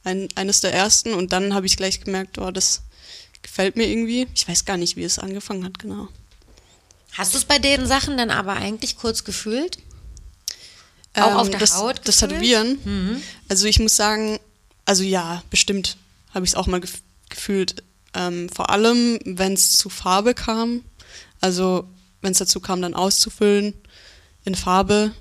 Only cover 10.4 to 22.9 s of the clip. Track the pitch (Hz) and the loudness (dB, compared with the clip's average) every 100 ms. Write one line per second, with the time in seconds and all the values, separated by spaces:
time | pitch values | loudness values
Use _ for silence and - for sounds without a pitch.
10.4 | - - - - - _ _ - 208 208 | -14 -14 -18 -20 -20 _ _ 2 4 4
11.4 | 214 202 214 185 220 262 - 202 214 - | 0 2 2 2 -2 -4 2 2 2 0
12.4 | 233 226 226 277 202 202 185 254 - - | 4 4 2 -2 -4 -4 -2 -4 -8 -18
13.4 | - 190 208 208 220 - 214 214 214 214 | -2 0 4 4 4 2 2 0 -2 -4
14.4 | _ _ _ _ - 190 190 190 165 175 | _ _ _ _ 0 2 2 0 -2 -8
15.4 | - - - 196 185 - _ _ _ 190 | -2 0 2 -2 -4 -8 _ _ _ -4
16.4 | 180 - 185 180 175 - _ _ _ - | -2 0 0 -2 -4 -14 _ _ _ -10
17.4 | - 196 185 - _ _ _ - 180 175 | -2 0 -2 -6 _ _ _ -6 -4 -4
18.4 | 175 - - 202 226 240 240 226 - 180 | -8 -4 0 4 4 4 4 0 -4 -2
19.4 | 190 196 - - 190 - 180 185 220 247 | 0 2 4 2 0 -4 2 4 4 0
20.4 | - 226 233 240 - - - - - _ | -2 -2 0 -4 -8 -20 -20 -20 -20 _
21.4 | 185 180 185 180 180 - _ _ 196 185 | -2 2 2 0 -4 -20 _ _ -2 0
22.4 | 185 185 - 180 180 | 0 -2 0 -2 -2